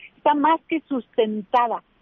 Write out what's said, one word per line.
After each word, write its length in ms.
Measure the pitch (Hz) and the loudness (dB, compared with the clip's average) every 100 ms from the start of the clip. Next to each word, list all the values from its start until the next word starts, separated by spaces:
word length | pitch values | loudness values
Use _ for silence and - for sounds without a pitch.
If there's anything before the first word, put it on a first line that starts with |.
| - _ | -16 _
está 160 | 294 | 0
más 300 | 294 294 320 - | 2 2 0 -2
que 140 | 320 - | -8 -4
sustentada, 920 | 262 - - 220 214 185 240 240 196 - _ | -8 -4 -2 -2 -4 -2 0 0 -4 -10 _